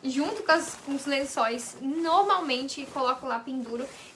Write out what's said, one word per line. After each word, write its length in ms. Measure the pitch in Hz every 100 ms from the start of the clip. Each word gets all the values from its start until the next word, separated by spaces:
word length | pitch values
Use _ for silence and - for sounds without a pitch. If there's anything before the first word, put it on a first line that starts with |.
junto 380 | 269 262 311 427
com 100 | -
as, 220 | 320 - -
com 180 | -
os 120 | 277 277
lençóis 680 | 277 277 - 226 240 - -
normalmente 1040 | 269 311 330 349 403 381 311 254 269 277
e 40 | 277
coloco 400 | 294 254 262 269
lá, 120 | 233
penduro. 480 | 269 262 233 233 269 - -